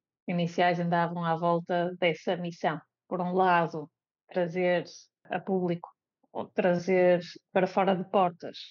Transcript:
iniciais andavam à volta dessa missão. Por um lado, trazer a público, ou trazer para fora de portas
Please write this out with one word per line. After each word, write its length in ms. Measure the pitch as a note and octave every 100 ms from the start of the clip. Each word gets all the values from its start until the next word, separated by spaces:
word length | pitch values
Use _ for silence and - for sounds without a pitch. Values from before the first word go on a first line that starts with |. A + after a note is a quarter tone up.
| _ _ -
iniciais 540 | F3 E3+ F#3 F3 E3+
andavam 440 | E3+ E3+ E3+ F3
à 120 | E3+ E3
volta 580 | F3 E3+ F3 F3 E3+ F3+
dessa 380 | F3 D#3+ - F3
missão. 440 | F3 E3+ F3 D#3 - _ -
Por 120 | F3+
um 120 | F3+
lado, 580 | F#3 F#3 E3+ E3 D#3+ D3+ _ _ _ _
trazer 560 | F#3 E3+ F3+ F3+ F3 - - - _
a 140 | - F#3
público, 520 | - F#3+ F3+ E3+ - _ _ _ _
ou 140 | - -
trazer 720 | - F#3+ F3 F#3 F#3 F3+ F3 F3 - _
para 140 | F#3+ F3+
fora 280 | G3+ F#3+
de 100 | F3+ F#3
portas 480 | G#3 F3+ - C3+ - -